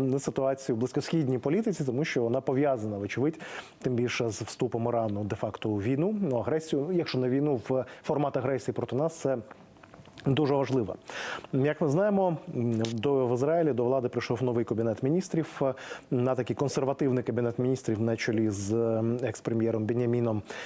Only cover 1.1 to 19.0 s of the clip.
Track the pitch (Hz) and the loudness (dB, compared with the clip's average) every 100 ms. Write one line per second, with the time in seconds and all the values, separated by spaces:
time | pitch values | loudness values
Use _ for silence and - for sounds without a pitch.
1.1 | 170 135 127 139 170 226 180 139 120 156 | 0 2 2 2 0 0 -2 -2 0 0
2.1 | - 117 127 131 135 147 131 107 101 101 | 2 2 0 0 2 2 2 -2 -4 -4
3.1 | - 135 - - - - - 135 120 120 | 0 0 -2 -10 -14 -14 -6 -2 0 0
4.1 | - 117 107 110 - 127 117 117 117 113 | 0 -2 -2 -8 -4 -2 0 0 0 0
5.1 | 101 104 110 110 - 113 104 101 135 175 | -2 -4 -4 -4 -4 -2 0 0 0 0
6.1 | 214 190 123 107 156 156 151 143 180 156 | 0 0 0 0 -2 0 -2 0 0 0
7.1 | 131 127 131 147 135 - 131 123 - - | 0 2 2 2 0 0 -2 -2 -8 -2
8.1 | 147 147 135 120 131 - 117 120 120 160 | 0 0 0 0 -2 -2 -4 -2 0 -2
9.1 | 160 - 127 110 - - - - - - | -2 -2 -2 -4 -18 -20 -20 -20 -20 -20
10.1 | - - 135 151 143 135 131 101 - - | -6 0 2 4 2 2 0 -2 -6 -10
11.1 | - - - - 139 139 151 160 143 208 | -10 -8 -10 -4 0 2 2 2 4 4
12.1 | 196 185 156 - 135 120 113 113 117 143 | 4 2 0 -4 -2 0 2 0 0 2
13.1 | 139 123 123 139 165 160 120 120 135 120 | 2 2 2 2 4 2 2 2 2 0
14.1 | 120 - 120 127 117 113 107 113 107 131 | -2 -2 0 2 0 0 0 0 0 0
15.1 | 165 190 165 151 - 139 - - - - | 0 0 -2 -2 0 -2 -2 -10 -14 -4
16.1 | 127 123 127 120 110 139 - 131 139 143 | 0 2 0 -2 0 0 0 0 2 2
17.1 | 127 120 117 120 117 127 131 - 107 113 | 2 0 0 0 0 0 0 0 0 2
18.1 | 113 - 110 110 98 98 113 117 113 | 0 0 2 2 0 0 0 2 2